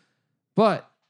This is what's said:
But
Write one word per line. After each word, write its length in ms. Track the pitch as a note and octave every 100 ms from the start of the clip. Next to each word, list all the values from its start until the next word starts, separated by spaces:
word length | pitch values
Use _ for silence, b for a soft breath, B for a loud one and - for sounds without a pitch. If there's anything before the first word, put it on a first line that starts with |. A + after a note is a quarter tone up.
| _ _ _ _ _ -
But 340 | A3 D#3+ - _